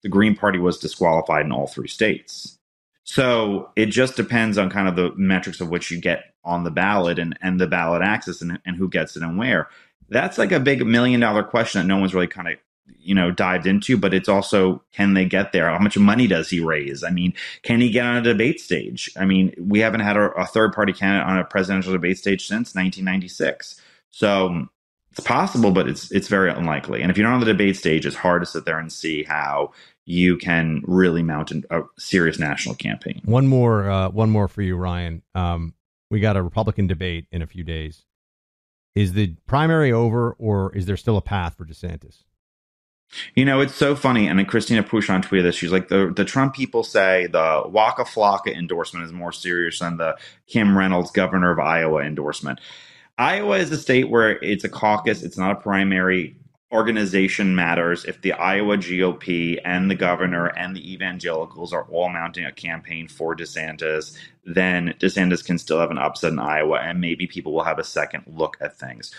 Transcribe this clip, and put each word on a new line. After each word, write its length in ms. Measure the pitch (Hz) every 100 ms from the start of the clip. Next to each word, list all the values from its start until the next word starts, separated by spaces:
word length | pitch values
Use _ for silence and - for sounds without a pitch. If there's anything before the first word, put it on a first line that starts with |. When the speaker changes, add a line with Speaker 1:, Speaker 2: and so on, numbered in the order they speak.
Speaker 1:
the 80 | 104
Green 260 | 98 107
Party 240 | 104 104 92
was 200 | 90 -
disqualified 680 | 78 - 87 80 80 78
in 80 | 76
all 140 | 62 69
three 220 | - -
states. 680 | - 107 - - - - - _ _ _ _
So 640 | - - 127 117 107 98 - -
it 100 | 110
just 300 | 110 127 -
depends 400 | 104 117 113 104
on 140 | 92
kind 180 | 101 95
of 80 | 90
the 160 | 90 -
metrics 440 | 95 92 92 82
of 80 | 87
which 220 | 87 -
you 100 | 85
get 320 | 87 85 - _
on 200 | 85 87
the 60 | 85
ballot 480 | 80 95 104 87 82
and, 180 | 82 -
and 180 | 92 92
the 60 | 85
ballot 360 | 87 82 85
access 380 | 95 107 - 85
and, 200 | 85 90
and 120 | 92 90
who 120 | 95
gets 280 | 87 80 80
it 60 |
and 160 | 82 90
where. 300 | 127 92 - - _ _ -
That's 300 | 117 185 -
like 120 | -
a 100 | 170
big 260 | 131 139 110
million 340 | 120 123 120
dollar 220 | 117 104
question 380 | 101 117 117 98
that 60 | 90
no 120 | 98
one's 160 | 95
really 120 | 92 90
kind 200 | 92 85
of 60 | - _ _ _ -
you 160 | 85
know, 160 | 98 87
dived 360 | 87 95 90 92
into, 300 | 101 - 120
but 180 | 95
it's 140 | 95 95
also, 540 | 98 - 104 92 - _
can 220 | - 101
they 100 | 95
get 280 | 92 95 101
there? 180 | 92 82
How 80 | 82
much 200 | 101 101
money 280 | 101 113 120
does 240 | 85 78
he 100 | 87
raise? 420 | 82 76 69 69
I 80 | 85
mean, 240 | 90 90 - - -
can 180 | - 117
he 100 | 123
get 160 | 110 120
on 100 | 120
a 60 |
debate 380 | 117 107 120 170
stage? 500 | - 82 53 62 - -
I 80 |
mean, 300 | 95 95 95 -
we 220 | 92 104
haven't 200 | 113 110
had 160 | 104 104
a, 140 | 101
a 140 | - 90
third 260 | 110 110
party 200 | 107 104
candidate 340 | 92 98 98 73
on 120 | 95
a 60 |
presidential 480 | 87 101 92 95 92
debate 260 | 92 87 92
stage 280 | 101 95 -
since 280 | 107 120
nineteen 300 | 92 92 95
ninety-six. 760 | 95 95 90 - 71 - - - _ _ _
So 580 | - 107 98 92 85 - _ _ _ _
it's 100 | -
possible, 500 | - 127 190 123 107
but 160 | 92 67
it's, 220 | 76 -
it's 160 | 101 -
very 220 | 98 92
unlikely. 520 | - 85 73 - 57
And 80 | 82
if 80 | 92
you're 80 | 110
not 80 |
on 60 | 123
the 60 | 113
debate 300 | 98 101 95
stage, 300 | 82 80 71
it's 100 | -
hard 260 | 90 87
to 40 | 87
sit 180 | 82
there 140 | 82 80
and 140 | 80
see 320 | - 82 76
how 480 | 76 76 71 71 73 - - _
you 320 | - 87 90 87
can 460 | 87 82 80 78
really 380 | - 92 92 82
mount 280 | 82 76 76
an, 140 | 78 -
a 120 | 85 - -
serious 400 | - 95 82 76
national 360 | 76 69 -
campaign. 460 | - - 52 - -
Speaker 2:
One 220 | - 120 135
more, 440 | 131 120 110 98
uh, 200 | 95 95
one 200 | 95 110
more 180 | 107 98
for 140 | -
you, 140 | 95 90
Ryan. 460 | 90 87 85 82 -
Um, 400 | 95 87 85 82 - _ _ -
we 100 | 104
got 160 | 107 98
a 60 |
Republican 440 | 87 - 110 107 95
debate 400 | 85 92 85 -
in 120 | 87
a 40 | 80
few 160 | 90
days. 420 | 82 80 78 80 _ _ _ _ _ _ _ _ _
Is 200 | 101 98
the 200 | 95 98 82 -
primary 460 | 135 160 160 143
over, 400 | 117 117 117 117
or 420 | - 110 101 95
is 120 | 101 92
there 100 | 95
still 200 | - 104
a 60 |
path 340 | - 101 85 -
for 80 |
DeSantis? 600 | 80 80 90 82 69 - _ _ _ _ _ _ _ _ _ - -
Speaker 1:
You 100 | -
know, 160 | 135 135
it's 140 | 135
so 200 | - 143
funny. 320 | 143 131 120 98
And 120 | 95
then 80 | 98
Christina 360 | 113 - 113
Pouchon 400 | 104 110 101 92
tweeted 220 | - 98
this. 120 | 87 -
She's 160 | 85
like, 160 | 92 90
"The, 240 | 95 92
the 100 | 92
Trump 300 | 95 135 135
people 280 | 131 127 117
say 440 | 113 107 95 92 87
the 360 | 85 80 76 -
Waka 380 | 101 110 -
Flocka 500 | 120 - 104 98 -
endorsement 520 | - 87 85 82 87 82
is 60 |
more 200 | 87 87
serious 460 | - 92 87 85 -
than 200 | 85 85
the 180 | 82 - - - -
Kim 300 | 120 104 98
Reynolds, 340 | 95 90 87
governor 400 | 101 92 95 90
of 80 | 80
Iowa, 420 | 73 82 80 78
endorsement." 600 | 73 76 73 - 71 - - - - - _ -
Iowa 400 | 135 196 208 190
is 120 | 160
a 80 | 147
state 300 | - 127 117
where 340 | 117 110 -
it's 220 | 82 101
a 40 | 107
caucus. 540 | - 107 104 101 98
It's 160 | 87 -
not 140 | 92
a 80 | 101
primary. 760 | 104 98 98 92 92 92 78 - _ _ -
Organization 800 | 113 110 110 101 98 95 - 98
matters. 520 | 92 85 85 85 87 90
If 160 | -
the 100 | 92
Iowa 460 | 80 90 98 104 101
G 240 | 90 90
O 100 | 92
P 480 | 87 - 85 85 85
and 280 | 90 90 95
the 40 |
governor 520 | 92 90 87 92 87 85
and 280 | 85 90
the 180 | 92 87
evangelicals 760 | 90 95 90 87 80 82 - 85
are 100 | 85 -
all 180 | 82 90
mounting 380 | 85 85 87 76
a 40 |
campaign 580 | - 85 82 - 80 80
for 280 | - 80 82
DeSantis, 800 | 78 80 80 78 80 78 76 - - _ 92
then 480 | 87 92 90 85 -
DeSantis 460 | 92 98 90 90
can 140 | - 87
still 200 | - 80
have 120 | 82
an 80 | 73
upset 340 | 73 - 85
in 60 | 76
Iowa, 400 | 69 78 78 67
and 180 | 78 90
maybe 280 | 87 82 87
people 260 | 90 78
will 120 | 80
have 140 | 80 78
a 60 |
second 400 | 78 80 73 76 69
look 300 | 80 78 -
at 120 | 73
things. 400 | - 65 58 -